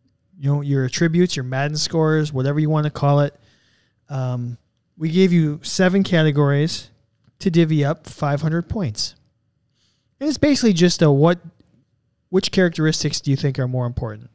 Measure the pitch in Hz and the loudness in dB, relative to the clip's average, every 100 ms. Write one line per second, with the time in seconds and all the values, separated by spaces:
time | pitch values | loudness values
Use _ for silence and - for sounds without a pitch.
0 | _ _ _ - 139 143 143 139 131 - | _ _ _ -6 -2 -2 -2 -2 -2 0
1 | 170 170 180 - 127 131 147 151 - 165 | 0 2 0 -2 -6 -4 -4 -4 -4 0
2 | 156 156 151 135 135 147 151 156 151 - | 2 0 0 -2 -2 0 0 0 -2 0
3 | 143 143 143 - _ _ _ _ _ _ | 2 2 0 -4 _ _ _ _ _ _
4 | _ 139 127 123 120 120 _ _ _ - | _ -8 -6 -6 -8 -12 _ _ _ -8
5 | 160 175 190 175 151 147 - - 185 196 | -2 2 4 4 0 -4 -6 0 2 2
6 | 196 170 156 143 143 143 160 - - _ | 2 2 2 2 2 2 -2 -4 -14 _
7 | _ _ _ _ 165 165 160 156 143 165 | _ _ _ _ 0 2 2 2 0 -4
8 | - - 147 143 151 165 165 220 147 104 | -10 -6 -4 -2 -2 -4 -4 -6 -6 -6
9 | - - _ _ _ _ _ _ _ _ | -10 -12 _ _ _ _ _ _ _ _
10 | _ _ 294 269 294 277 233 170 175 - | _ _ -6 0 2 4 2 4 2 4
11 | 156 139 165 180 - - _ _ _ _ | 4 6 4 2 -6 -20 _ _ _ _
12 | _ _ _ 185 - - 180 165 156 160 | _ _ _ -2 0 2 0 2 0 0
13 | 151 - - 139 143 135 127 127 120 123 | -4 -4 -2 0 -2 -2 -4 -2 -4 -6
14 | 113 107 120 | -8 -10 -18